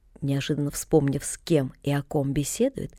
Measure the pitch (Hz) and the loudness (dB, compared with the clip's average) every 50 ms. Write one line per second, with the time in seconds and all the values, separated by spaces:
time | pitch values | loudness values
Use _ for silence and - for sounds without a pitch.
0 | _ - - - - 139 135 139 - - 147 147 143 143 - - - - 160 156 | _ -20 -12 -6 -2 -2 -2 0 0 -2 -2 -2 -2 -4 -4 -6 0 4 4 4
1 | 139 139 135 143 - - - - - - 165 143 131 131 - - - 143 143 143 | 4 4 0 -2 -4 -8 -10 -6 0 2 2 2 2 0 -4 -6 -2 -2 -2 -2
2 | 139 - - 151 135 139 135 147 139 - - - 233 277 - - - - - | -2 -2 -2 0 0 0 0 -2 -2 -2 0 0 0 0 0 -4 -8 -8 -10